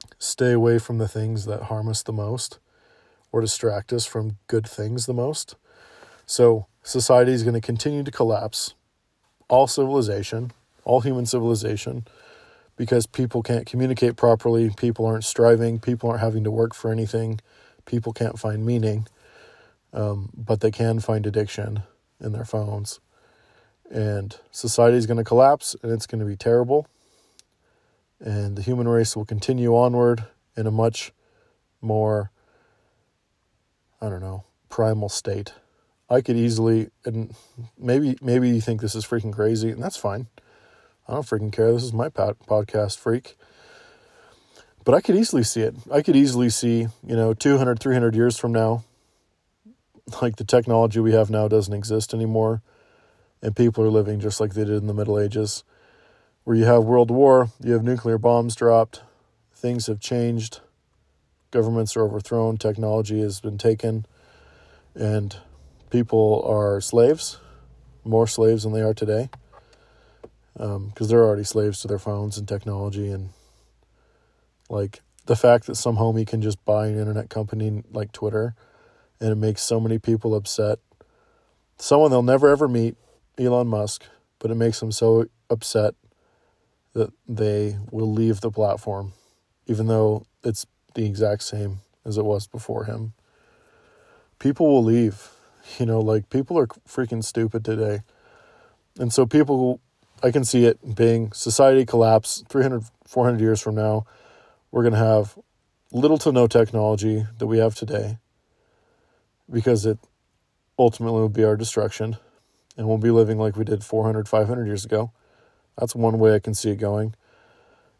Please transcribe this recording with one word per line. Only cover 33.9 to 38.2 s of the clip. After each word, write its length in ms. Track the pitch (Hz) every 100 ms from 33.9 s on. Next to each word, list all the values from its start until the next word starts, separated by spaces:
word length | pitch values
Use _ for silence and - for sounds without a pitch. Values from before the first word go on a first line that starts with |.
| _
I 80 | 110
don't 120 | 92
know, 240 | 95 95 - _ _
primal 400 | - 110 107 101
state. 440 | - - 98 101 - _ _ _ _ -
I 120 | 127
could 160 | 123 117
easily, 540 | 117 113 113 113 107 _
and 300 | 120 113 110 - _ 123 117 _
maybe, 400 | 123 135 143 127